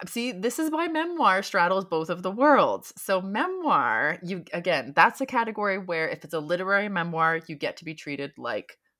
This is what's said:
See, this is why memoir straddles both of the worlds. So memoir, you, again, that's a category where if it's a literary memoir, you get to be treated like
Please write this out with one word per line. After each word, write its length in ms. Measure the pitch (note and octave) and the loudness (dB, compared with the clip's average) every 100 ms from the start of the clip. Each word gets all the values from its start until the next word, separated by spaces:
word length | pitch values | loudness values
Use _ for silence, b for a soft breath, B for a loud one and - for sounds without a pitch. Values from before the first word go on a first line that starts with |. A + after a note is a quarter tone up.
| D#3+ | -10
See, 240 | A#3 A#3+ | -6 -4
this 260 | F3+ A3+ B3+ | -2 -2 0
is 120 | D#4+ | -2
why 180 | D#4 E4+ | 0 -2
memoir 540 | D#4 E4+ E4+ A3+ F#3+ | -2 -2 2 4 4
straddles 440 | - F#3+ F3 F#3+ F#3 | 2 2 2 2 0
both 240 | D#3+ D#3+ | -2 -2
of 120 | F3 | -4
the 80 | F#3 | -4
worlds. 640 | G#3 C#4+ C4 C#3+ G2 - - | 2 6 8 6 2 -6 -12
So 240 | - F#3+ | -2 -2
memoir, 960 | F#3+ A3 F4+ F#4 D#4 E3 A#2+ A2 D3 D#3+ | 0 -2 -2 -2 2 2 4 2 0 -2
you, 220 | F3 F#3 - | -6 -8 -6
again, 400 | F3 F3+ D3+ B2+ | -6 -2 -2 0
that's 280 | D3 E3+ - | 4 4 4
a 40 | C4+ | -2
category 520 | B3+ A3 G#3 G#3 F#3+ | -2 -2 -2 -2 -2
where 280 | F3+ E3 D#3+ | -2 -2 -2
if 160 | - | -4
it's 120 | D#3 | -6
a 40 | D#3+ | -6
literary 520 | D3+ F3+ F#3+ G3 G#3 | -2 -2 2 0 0
memoir, 500 | F#3 E3+ D#3+ D#3+ E3 D#3+ | -2 -2 0 2 0 -4
you 100 | D3+ | -6
get 220 | D#3 - | -6 -6
to 80 | D#3+ | -12
be 80 | |
treated 380 | D#3+ - C#3 C#3 - | -12 -10 -8 -8 -8
like 400 | A#2+ G#2+ - - _ _ | -6 -6 -8 -18 _ _